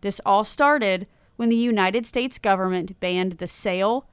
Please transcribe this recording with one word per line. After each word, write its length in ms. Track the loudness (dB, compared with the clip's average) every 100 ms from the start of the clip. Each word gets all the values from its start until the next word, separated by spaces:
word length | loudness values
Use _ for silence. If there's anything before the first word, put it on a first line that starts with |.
This 200 | -6 -6 2
all 160 | 2
started 640 | 2 2 2 4 2 -2 -4 _ _ -4
when 120 | 0
the 60 |
United 520 | 2 2 2 2 0 -4
States 340 | -4 -4 -4
government 580 | 0 2 2 -2 -4 -6
banned 360 | -4 -2 -2
the 120 | -4 -8
sale 640 | -4 -2 0 0 -2 -6